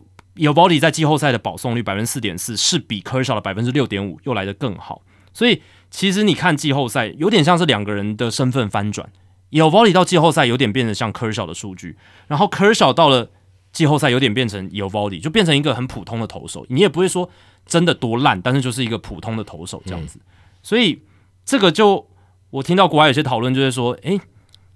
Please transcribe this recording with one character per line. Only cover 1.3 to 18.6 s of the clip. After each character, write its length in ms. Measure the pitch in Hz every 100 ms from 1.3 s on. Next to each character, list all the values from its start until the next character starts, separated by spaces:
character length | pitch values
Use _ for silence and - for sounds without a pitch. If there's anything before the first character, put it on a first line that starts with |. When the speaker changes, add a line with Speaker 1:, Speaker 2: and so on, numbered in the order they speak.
Speaker 1:
的 80 | 113
保 180 | 107 85
送 200 | 127 117
率 80 |
百 100 | 104
分 100 | 98
之 60 | 113
四 100 | 139
点 160 | 107 87
四， 200 | - 104
是 240 | - 170
比 200 | - 104
Kershaw 360 | - 131 131 110
的 40 |
百 140 | 101
分 100 | 98
之 60 | 120
六 160 | 139 113
点 180 | 95
五 140 | 101 78
又 100 | 139
来 100 | 110
得 80 | 95
更 240 | 98 131 87
好。 260 | - - _ _ _
所 160 | - 233
以 140 | 190 _ _ _
其 220 | - 190
实 140 | 190
你 100 | 214
看 220 | 160 175 147
季 160 | 151
后 160 | 135 123
赛， 260 | 131 107 -
有 140 | 175
点 140 | 220
像 120 | 147 170
是 80 |
两 200 | 170 107
个 100 | 101
人 220 | 104 101 107
的 120 | 120
身 220 | - 127
份 180 | 131 107
翻 220 | 107 104
转。 180 | 101 - - _ _ _
Eovaldi 400 | 151 160 190 226
到 120 | 180
季 140 | 180 175
后 140 | 160
赛 140 | 151 127
有 100 | 120
点 160 | 120
变 120 | 101
得 80 | 117
像 200 | 101 113
Kershaw 340 | - 113 107 87
的 80 |
数 220 | 90 104 92
据， 200 | 85 - _ _ -
然 100 | 147
后 140 | 196
Kershaw 420 | - 196 226 151
到 160 | 123 156
了 220 | 127 113 _ _ _ _
季 140 | - 151
后 100 | 147
赛 140 | 143
有 80 | 120
点 160 | 131
变 140 | 107 120
成 200 | 98 95
Eovaldi， 500 | 101 98 104 104 90
就 100 | 143
变 160 | 214 175
成 100 | 143
一 60 |
个 100 | 147 113
很 100 | 127
普 180 | 120
通 140 | 85 117
的 80 | 110
投 220 | 85 82
手。 180 | - 58
你 100 | 127
也 80 | 196
不 100 | 151
会 80 | 185
说 240 | 175 175 _ _ _
真 200 | - 170
的 100 | 170
多 220 | - 120 117
烂， 260 | 143 98
但 100 | 123
是 80 | 135